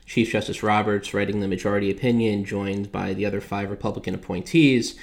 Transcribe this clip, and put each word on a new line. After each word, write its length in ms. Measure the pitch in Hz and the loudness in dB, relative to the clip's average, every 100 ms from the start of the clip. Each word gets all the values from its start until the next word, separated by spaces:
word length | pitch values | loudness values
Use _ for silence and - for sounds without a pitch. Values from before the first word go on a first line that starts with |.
Chief 260 | - 123 113 | -4 0 2
Justice 320 | 107 - 101 | 0 -2 -2
Roberts 520 | 107 107 107 104 - | 2 2 2 0 -2
writing 260 | 101 98 104 | -2 -2 -2
the 80 | 98 | -2
majority 420 | 98 104 101 101 | -2 0 0 0
opinion, 540 | 98 127 117 113 101 | 0 2 4 2 0
joined 480 | 101 101 98 101 101 | -2 -4 -2 -4 -4
by 220 | 98 95 | -4 -4
the 100 | 98 | -2
other 160 | 101 101 | -2 -4
five 300 | - 101 101 | -4 -6 -4
Republican 440 | 101 110 - - | -4 -4 -4 -6
appointees. 800 | 95 - 90 - 165 143 123 - - | -6 -6 -6 2 6 6 6 0 -6